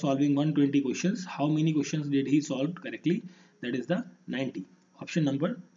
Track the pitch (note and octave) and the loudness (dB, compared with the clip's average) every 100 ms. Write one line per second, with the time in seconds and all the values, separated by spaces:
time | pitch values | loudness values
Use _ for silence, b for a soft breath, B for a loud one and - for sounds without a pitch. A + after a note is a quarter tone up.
0 | C#3+ C3+ D3 C#3+ D#3 D3 C#3 C#3 C3 - | 0 2 2 2 2 4 4 4 0 0
1 | F3+ A#3 - - D3+ D#3 D#3+ D3+ C3+ D#3 | 0 -2 -6 -2 0 2 2 2 0 -2
2 | C#3+ C#3 C3 D3 C#3+ C3 D3 F3+ A#2+ A2 | 0 0 4 2 2 -2 -2 -4 -10 -4
3 | D#3 A3 B B B B A#2+ B2+ A#2+ G3 | 0 0 B B B B -6 -4 -2 -2
4 | - - - B2 C3+ - - _ _ - | -4 -12 -8 -6 -4 -6 -12 _ _ -18
5 | - E3+ C#3+ C#3 F3+ A#3+ - | -6 0 0 2 -2 -4 -12